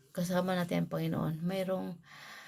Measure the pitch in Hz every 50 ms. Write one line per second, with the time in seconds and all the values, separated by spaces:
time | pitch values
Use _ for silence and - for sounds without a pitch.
0 | - - - 185 175 180 180 180 180 185 185 180 175 175 180 175 170 170 165 160
1 | 160 160 - - 160 156 160 156 170 175 190 190 185 190 190 185 190 190 175 -
2 | - - - - - - - - -